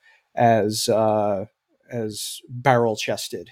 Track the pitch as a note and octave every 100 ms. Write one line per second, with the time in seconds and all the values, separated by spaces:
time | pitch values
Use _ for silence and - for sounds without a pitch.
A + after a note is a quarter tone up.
0 | _ _ _ - A#2+ A2+ G#2 G#2+ - G#2+
1 | A2 G#2+ G#2 G2 G#2 _ _ _ _ B2
2 | A2 G#2+ - - - B2 C#3 B2 A#2 G#2+
3 | - G#2 - G2+ F2